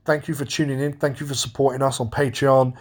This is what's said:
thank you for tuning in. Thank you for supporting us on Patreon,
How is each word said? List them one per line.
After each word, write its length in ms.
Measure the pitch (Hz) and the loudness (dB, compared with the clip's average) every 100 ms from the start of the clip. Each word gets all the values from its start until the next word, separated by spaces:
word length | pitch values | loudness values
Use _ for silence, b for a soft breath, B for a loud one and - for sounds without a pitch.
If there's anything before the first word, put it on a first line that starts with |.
| - | -2
thank 220 | 151 143 | -2 -2
you 80 | 147 | -6
for 100 | 139 | -4
tuning 340 | - 151 135 | -2 -2 -2
in. 140 | 143 | -4
Thank 260 | 139 147 131 | -2 -4 -4
you 60 | 143 | -6
for 80 | |
supporting 480 | 131 127 - 135 127 | -6 -4 0 0 2
us 180 | 135 127 | 0 0
on 120 | 117 | -4
Patreon, 640 | - 143 - 139 135 127 127 | -2 -2 2 4 6 4 0